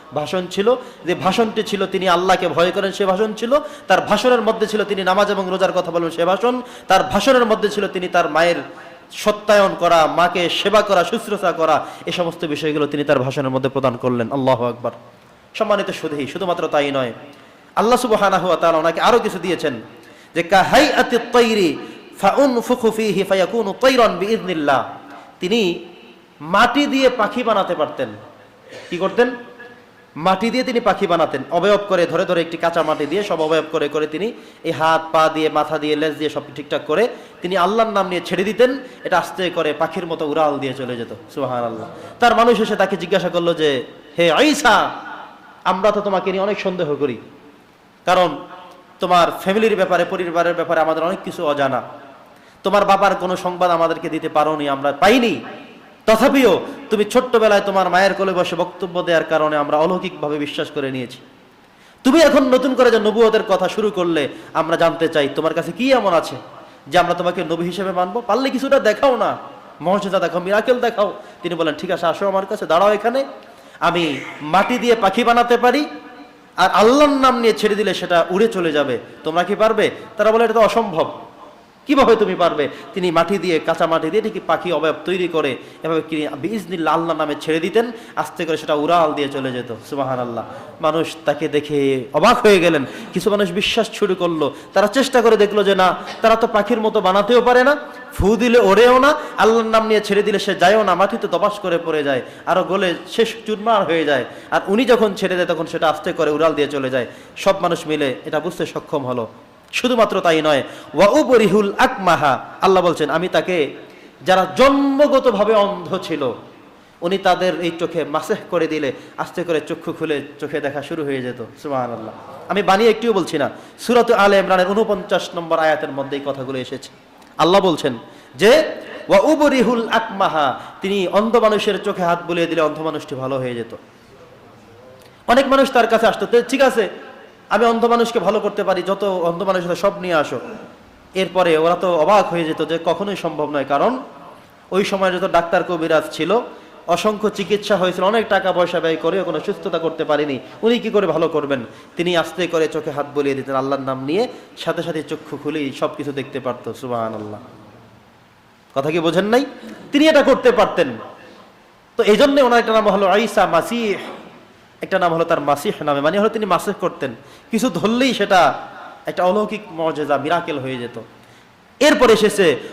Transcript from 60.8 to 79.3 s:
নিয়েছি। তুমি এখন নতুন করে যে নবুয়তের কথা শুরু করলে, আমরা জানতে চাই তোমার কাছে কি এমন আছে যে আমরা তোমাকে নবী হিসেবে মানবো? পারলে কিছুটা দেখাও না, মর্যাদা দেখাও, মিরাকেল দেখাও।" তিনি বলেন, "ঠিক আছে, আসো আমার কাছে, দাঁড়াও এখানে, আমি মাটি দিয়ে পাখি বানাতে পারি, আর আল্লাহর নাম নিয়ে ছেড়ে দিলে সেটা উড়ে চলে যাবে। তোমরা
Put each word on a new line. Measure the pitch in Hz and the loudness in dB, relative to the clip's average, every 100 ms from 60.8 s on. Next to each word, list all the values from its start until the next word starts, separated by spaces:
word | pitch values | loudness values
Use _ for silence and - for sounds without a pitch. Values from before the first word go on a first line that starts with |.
| 135 | -6
নিয়েছি। | 131 120 - - - _ _ _ _ - _ | -6 -10 -14 -20 -20 _ _ _ _ -20 _
তুমি | 262 330 | 2 6
এখন | 294 294 | 6 6
নতুন | 254 254 262 247 | 4 4 2 4
করে | 240 | 4
যে | 220 | 4
নবুয়তের | 208 214 220 214 | 2 4 4 4
কথা | 190 185 180 | 0 0 0
শুরু | - 208 | 0 -2
করলে, | 185 170 160 135 - - | 0 0 0 -2 -6 -6
আমরা | 160 160 160 | -4 -2 2
জানতে | 165 151 160 | 2 2 0
চাই | 160 139 139 | 0 0 -2
তোমার | 156 | -2
কাছে | 160 156 | -4 -6
কি | 175 262 | -4 2
এমন | 262 202 | 2 2
আছে | 165 127 127 - - - - 139 | 0 0 -8 -16 -20 -20 -20 -2
যে | 175 | 0
আমরা | 170 | 2
তোমাকে | 170 175 175 | 0 -2 -4
নবী | 160 165 175 | -4 -4 -4
হিসেবে | 180 190 | -4 -4
মানবো? | 180 185 226 233 | -2 -2 -4 -2
পারলে | 233 269 | 0 0
কিছুটা | 247 269 269 | -2 0 2
দেখাও | 208 214 277 233 | 2 2 2 2
না, | 175 120 - - - - | 0 -4 -10 -20 -20 -6
মর্যাদা | 156 196 196 185 | -2 0 0 -2
দেখাও, | 170 170 | -2 -4
মিরাকেল | 180 208 233 247 | 0 0 2 0
দেখাও।" | 240 190 202 165 - - | 0 0 -2 -4 -16 -12
তিনি | 170 170 | -8 -2
বলেন, | 160 147 | -2 -4
"ঠিক | 180 | -4
আছে, | 143 170 | -2 -2
আসো | 156 202 | 0 -2
আমার | 190 190 | -2 -4
কাছে, | 214 165 | -6 0
দাঁড়াও | 165 202 | 2 4
এখানে, | 208 226 262 277 - - - - - | 2 0 -2 -4 -10 -20 -20 -20 -4
আমি | 165 175 160 135 - - | -2 0 -2 -4 -10 -12
মাটি | 151 180 208 247 | 0 0 2 0
দিয়ে | 240 233 | 2 2
পাখি | 190 233 | 2 2
বানাতে | 233 240 240 240 | 2 2 4 4
পারি, | 247 277 302 - - - - - - - | 4 2 -2 -8 -18 -20 -20 -20 -12 0
আর | 180 | 2
আল্লাহর | 180 220 277 294 | 6 6 6 4
নাম | 277 262 240 | 4 2 4
নিয়ে | 226 | 2
ছেড়ে | 220 214 202 | 2 0 0
দিলে | 196 | 0
সেটা | 175 180 175 170 | -2 0 2 2
উড়ে | 185 226 | 2 2
চলে | 185 170 | 2 0
যাবে। | 147 135 117 - - | 0 0 -4 -8 -10
তোমরা | 160 | -4